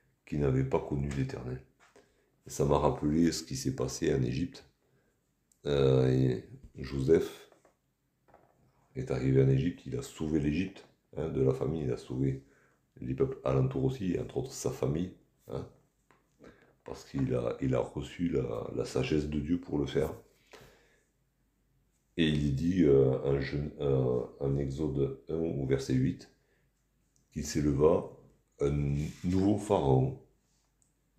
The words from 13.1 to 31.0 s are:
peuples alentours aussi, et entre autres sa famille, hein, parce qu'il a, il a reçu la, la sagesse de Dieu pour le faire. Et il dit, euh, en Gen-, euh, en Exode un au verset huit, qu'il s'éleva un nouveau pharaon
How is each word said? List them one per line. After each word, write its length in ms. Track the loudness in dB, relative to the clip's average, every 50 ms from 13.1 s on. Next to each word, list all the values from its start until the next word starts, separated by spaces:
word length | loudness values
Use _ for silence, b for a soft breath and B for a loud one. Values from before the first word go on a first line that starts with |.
| -2
peuples 240 | 0 -2 -2 -2 -2 -2
alentours 420 | 0 2 2 2 2 0 0 0
aussi, 280 | -2 -2 -2 -2 -2 -2
et 60 | -2
entre 180 | -4 -6 -6 -6
autres 140 | -6 -6
sa 180 | -8 -6 -6 -6
famille, 440 | -4 -2 -2 -2 -2 -2 -4 -6 -8 -14 _ _ _ _ _ -10
hein, 200 | -10 -10 -10 -10 -14 _ _ _ _ _ _ _ _ _ _ _ _ _ B B B B B B B _ _
parce 220 | -14 -14 -14 -14
qu'il 280 | -8 -4 -2 0 0 0
a, 240 | 0 0 -2 -2 -2
il 140 | 0 0 0
a 40 | 0
reçu 500 | 0 -2 -6 -8 -8 -8 -6 -4 -2 0
la, 400 | 0 0 -2 -2 -4 -6 -8 -6 -6
la 100 | -6 -6
sagesse 440 | -4 -2 -4 -2 0 0 0 0 0
de 100 | -2 -4
Dieu 200 | -2 -2 -2 -2
pour 200 | -2 -4 -4 -2
le 60 | -2
faire. 280 | -2 0 -2 -2 -2 -4 -8 -16 _ b b b b b b b b b b b b b b b b b _ _ _ _ _ _ _ _ _ _ _ _ _ _ _ _ _ _ _ _ 0
Et 100 | 2 2
il 280 | 2 2 0 0 0
dit, 280 | 0 0 2 2 4 6
euh, 340 | 6 6 6 6 4 2 0 0
en 160 | 0 0 0
Gen-, 320 | -2 -2 -4 -4 -4 -6 -6 -4
euh, 420 | -2 0 2 2 2 0 0 -2 -4 -6 -8 -6
en 180 | -2 -2 0 0
Exode 640 | -2 -4 -4 -4 -4 -2 0 -2 -2 -2 -4 -8 -8 -6
un 80 | -4
au 300 | -2 -2 -2 -2 -2 -2
verset 280 | 0 0 0 0 0 0
huit, 360 | 0 2 0 -2 -4 -10 -20 _ _ _ _ _ _ _ _ _ _ _ _ _ _ _ _ _ _ _ _
qu'il 140 | -10 -8 -8
s'éleva 640 | -4 -2 0 2 2 4 4 6 6 6 4 0 -4 -12 -18 -20 -20 _ _ _ _ _ -2
un 360 | 0 0 0 0 0 0 0 -2 -2 -4 -6 -6 -2
nouveau 340 | 0 2 2 4 4 2 2
pharaon 640 | 2 2 2 2 4 4 4 4 4 2 -2 -8 -14 _ _ _ _ _ _ _ _ _ _ _ _ _ _ _